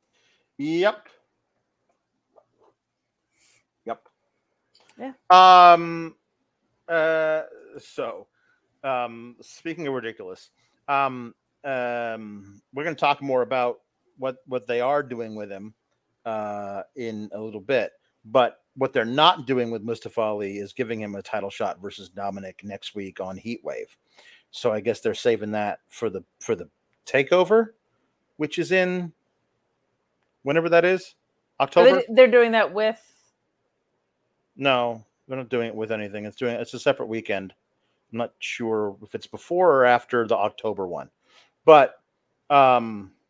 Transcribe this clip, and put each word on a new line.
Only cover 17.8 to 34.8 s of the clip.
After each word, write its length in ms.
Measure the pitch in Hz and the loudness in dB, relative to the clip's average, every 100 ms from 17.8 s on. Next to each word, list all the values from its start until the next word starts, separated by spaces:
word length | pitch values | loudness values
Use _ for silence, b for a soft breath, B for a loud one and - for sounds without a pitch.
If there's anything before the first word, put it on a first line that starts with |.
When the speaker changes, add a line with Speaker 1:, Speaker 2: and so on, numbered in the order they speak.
| 101 _ _ _ | -2 _ _ _
Speaker 1:
But 380 | 110 127 120 - _ 127 | -2 2 2 -2 _ -6
what 160 | 131 | -4
they're 100 | 131 | -2
not 420 | 113 135 160 185 123 | -2 2 4 2 -2
doing 260 | 127 117 | -4 -4
with 120 | 113 | -6
Mustafa 380 | 110 113 110 - | -8 -10 -8 -4
Ali 360 | 110 104 101 101 | -2 -2 -6 -8
is 140 | 101 | -10
giving 280 | - 117 113 | -8 -8 -8
him 140 | 107 101 | -10 -12
a 60 | |
title 280 | - 107 98 | -8 -8 -8
shot 320 | - 101 87 | -8 -8 -8
versus 260 | 98 90 92 | -14 -16 -18
Dominic 540 | 95 101 98 95 - | -12 -10 -10 -14 -16
next 320 | 101 98 - 104 | -16 -14 -14 -14
week 240 | 98 90 | -12 -12
on 180 | 95 95 | -12 -12
Heatwave. 580 | 113 117 76 62 50 _ _ b b b b | -12 -12 -10 -12 -12 _ _ b b b b
So 200 | - 120 | -6 -4
I 80 | 107 | -4
guess 220 | 104 107 | -4 -4
they're 120 | 113 | -4
saving 380 | - 123 110 104 | -2 0 -2 -2
that 280 | 107 104 - _ | -6 -6 -8 _
for 220 | - 113 | -8 -8
the, 140 | 92 - _ | -8 -14 _
for 160 | - 101 | -6 -6
the 140 | - _ _ _ - | -8 _ _ _ -4
takeover, 640 | 131 139 180 175 220 220 _ _ _ _ _ _ - | -2 2 2 4 2 2 _ _ _ _ _ _ -8
which 200 | 151 175 | -8 -4
is 140 | 147 | -2
in 420 | 185 180 180 170 - _ _ _ _ _ _ _ _ _ _ _ _ | 0 0 -4 -8 -14 _ _ _ _ _ _ _ _ _ _ _ _
whenever 260 | 135 156 165 | -4 -2 2
that 140 | 170 175 | 4 4
is, 300 | 185 - _ _ _ _ - | 0 -4 _ _ _ _ -4
Speaker 2:
Are 60 | 135 | 2
Speaker 1:
October? 300 | 175 233 - 480 | 6 8 6 4
Speaker 2:
they, 60 | |
they're 180 | 226 254 | 6 8
doing 200 | 240 233 | 8 4
that 220 | 226 196 | 2 0
with 260 | 190 220 226 - - _ _ _ _ _ _ _ _ _ _ _ _ _ - | 0 -2 -4 -12 -20 _ _ _ _ _ _ _ _ _ _ _ _ _ -6
Speaker 1:
No, 480 | 139 127 | 0 0